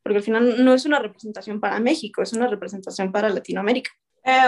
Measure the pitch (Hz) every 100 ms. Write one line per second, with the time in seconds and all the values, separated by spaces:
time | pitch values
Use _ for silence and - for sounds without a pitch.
0 | - 202 208 220 240 233 254 262 294 285
1 | 214 - 220 202 214 208 208 208 240 320
2 | 214 - 190 226 247 202 - 196 - -
3 | 190 202 214 190 - 175 202 254 - -
4 | _ _ 254 262